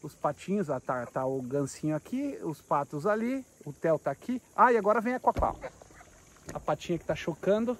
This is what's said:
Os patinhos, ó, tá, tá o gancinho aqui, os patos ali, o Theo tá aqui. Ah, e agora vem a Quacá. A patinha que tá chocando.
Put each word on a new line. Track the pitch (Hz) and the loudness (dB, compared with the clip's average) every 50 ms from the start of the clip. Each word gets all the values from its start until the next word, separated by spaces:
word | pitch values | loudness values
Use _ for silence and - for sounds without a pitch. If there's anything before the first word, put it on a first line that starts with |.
| - | -12
Os | 151 - | -12 -14
patinhos, | - - 151 143 - - - 190 208 190 143 | -2 -2 -2 -2 -2 -4 -2 0 0 0 0
ó, | 143 127 | -2 -4
tá, | - - 135 127 120 - | -2 -4 -4 -4 -4 -4
tá | - 139 131 | -4 -2 0
o | 131 135 135 | 0 -2 -2
gancinho | 127 123 131 143 143 135 - - - 151 151 | -4 -2 -2 -2 -2 -2 -4 -4 -2 -2 -2
aqui, | 151 - - - 262 285 285 269 - - | -2 -4 -4 -6 -4 -4 -4 -6 -6 -6
os | 170 160 - | -6 -6 -8
patos | - - 165 147 143 - - 147 143 208 | -2 0 0 0 0 0 -6 -2 0 0
ali, | 208 226 226 240 262 269 254 - - _ - | 0 2 0 -2 -2 -4 -6 -10 -20 _ -14
o | 147 139 | -14 -12
Theo | - - 165 160 143 | -2 2 2 2 2
tá | - 147 | 2 -4
aqui. | 139 - - - 247 247 - - - | -4 -4 -4 -4 -4 -4 -6 -8 4
Ah, | - 208 247 | 6 6 6
e | 254 226 | 6 4
agora | 190 202 214 233 | 4 4 2 4
vem | 208 240 254 | 2 0 -2
a | 247 | 2
Quacá. | - 254 220 - - 113 - - - - - - - - - - - - - - - - - - - - - | 2 2 2 4 0 0 -2 -4 -10 -14 -14 -14 -20 -20 -20 -20 -20 -20 -20 -20 -20 -20 -20 -20 -18 -10 -10
A | 151 | -8
patinha | - - 156 147 - - 175 160 | -2 -2 -2 -2 -2 -4 -4 -4
que | - | -2
tá | - 160 | -4 -4
chocando. | - - - 156 - - 180 202 214 233 233 247 - | -2 -2 -6 -6 -2 2 2 2 2 2 -2 -2 -4